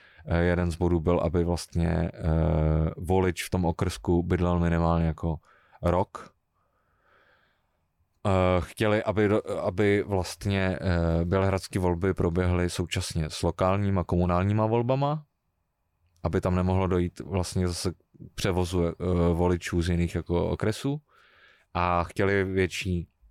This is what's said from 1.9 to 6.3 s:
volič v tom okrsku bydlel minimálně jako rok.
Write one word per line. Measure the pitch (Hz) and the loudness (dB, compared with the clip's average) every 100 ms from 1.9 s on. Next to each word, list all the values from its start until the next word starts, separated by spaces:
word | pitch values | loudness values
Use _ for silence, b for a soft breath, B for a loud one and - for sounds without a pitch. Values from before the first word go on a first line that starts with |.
| 82 85 - 82 80 80 80 78 78 80 - | 0 -2 -4 0 2 2 2 2 2 0 -4
volič | 87 95 92 85 | 0 2 2 -2
v | - | -4
tom | 92 85 | -2 -2
okrsku | 85 92 - - 85 | -2 -4 -4 0 0
bydlel | 87 90 87 87 | 2 0 2 2
minimálně | 85 85 85 85 82 | 2 2 2 2 0
jako | 78 85 80 b b b b | -2 -4 -6 b b b b
rok. | 87 87 101 - - | 0 0 -2 -6 -20